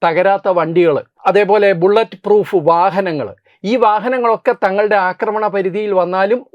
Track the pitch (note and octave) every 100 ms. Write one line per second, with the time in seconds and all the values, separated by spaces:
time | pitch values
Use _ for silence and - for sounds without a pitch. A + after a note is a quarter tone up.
0 | F3 E3 F#3+ G3 G3 F3 D#3+ E3+ E3+ C3+
1 | - _ G3 F#3+ G3 G#3 G3+ F3 F#3 G#3
2 | A3 F#3+ G3+ G#3 F#3 F#3+ D#3 E3+ F#3+ F#3+
3 | F#3+ D3+ G#2+ - _ _ F#3 B3 A3 G#3+
4 | A#3 B3+ A#3 A3 - - G3 G3+ G#3 G#3
5 | F#3 F3+ G#3+ G#3 G#3+ G3 F#3+ F#3+ G#3+ F#3
6 | F3 F#3 G3 B3 -